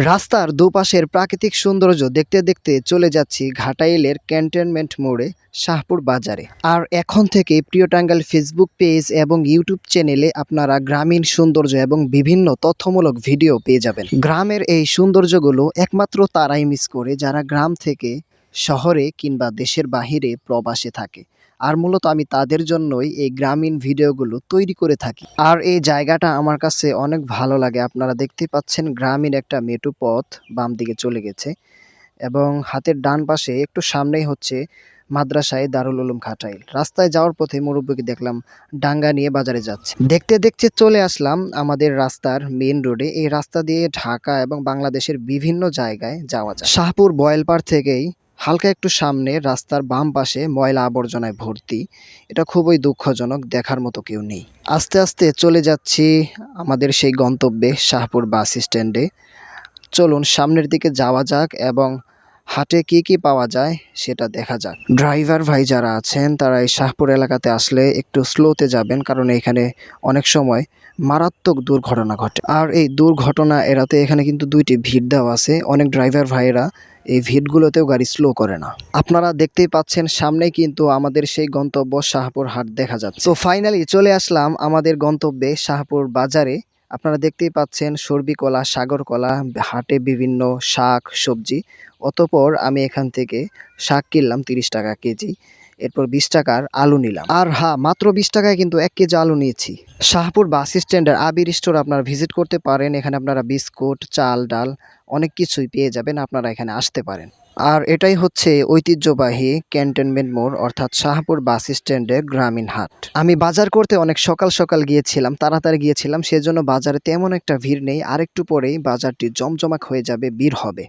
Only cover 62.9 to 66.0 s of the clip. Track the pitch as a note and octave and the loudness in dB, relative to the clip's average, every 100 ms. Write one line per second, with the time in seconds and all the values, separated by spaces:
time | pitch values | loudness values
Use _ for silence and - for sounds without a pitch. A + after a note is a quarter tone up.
62.9 | E3+ E3+ F3+ D3 C3+ A#2+ B2+ D3 E3 - | 2 4 2 2 0 0 -2 -2 -4 -10
63.9 | - - B2 A#2 A#2 A#2 A#2+ G2 - - | -12 -8 -6 -6 -6 -8 -6 -8 -8 0
64.9 | B2+ D3 D3 D3+ D#3 D3+ C#3 C3+ B2+ A#2+ | 2 2 2 0 0 2 0 2 0 0
65.9 | A2+ | -2